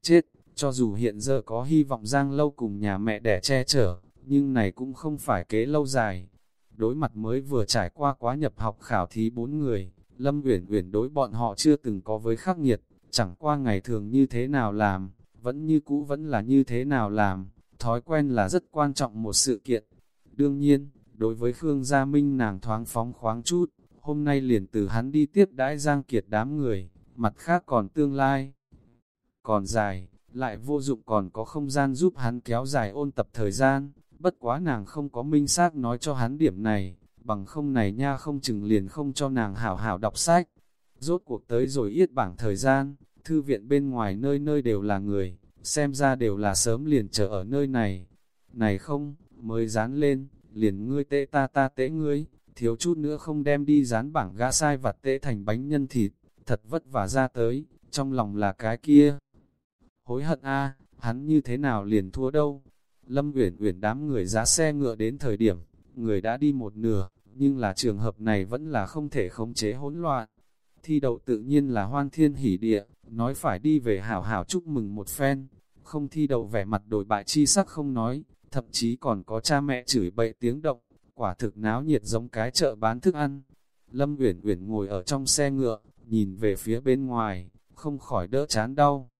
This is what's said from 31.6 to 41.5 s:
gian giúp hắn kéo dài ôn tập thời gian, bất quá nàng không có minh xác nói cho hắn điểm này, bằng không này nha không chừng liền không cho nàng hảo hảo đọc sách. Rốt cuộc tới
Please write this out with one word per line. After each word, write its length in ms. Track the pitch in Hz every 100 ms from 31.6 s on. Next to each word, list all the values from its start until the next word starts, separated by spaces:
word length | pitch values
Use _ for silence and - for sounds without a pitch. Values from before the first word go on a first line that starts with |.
| 143
gian 240 | 143 139
giúp 200 | 131 180 151
hắn 240 | 123 120
kéo 260 | - 117 135
dài 240 | 139 107
ôn 200 | 113 143
tập 180 | - -
thời 180 | - 107
gian, 420 | 104 131 135 143 - _ -
bất 180 | 180 -
quá 200 | 120 135
nàng 260 | 175 120
không 240 | 98 151 143
có 140 | 120
minh 240 | 139 151 143
xác 280 | 170 175
nói 240 | 151 120 120
cho 160 | 156
hắn 240 | 135 117 143
điểm 240 | 151 92
này, 340 | 110 104 95 - _ _
bằng 300 | 117 104 95
không 260 | 156 147
này 200 | 131 104
nha 240 | 107 139 135
không 240 | 156 143
chừng 240 | 135 107
liền 240 | 104 107 95
không 240 | 156 143
cho 160 | 131 143
nàng 260 | 131 107
hảo 220 | 98 113 90
hảo 220 | 107 92
đọc 200 | 107 -
sách. 300 | - 170 175 _ _ _ _ _
Rốt 240 | 143 175
cuộc 240 | - 113
tới 180 | _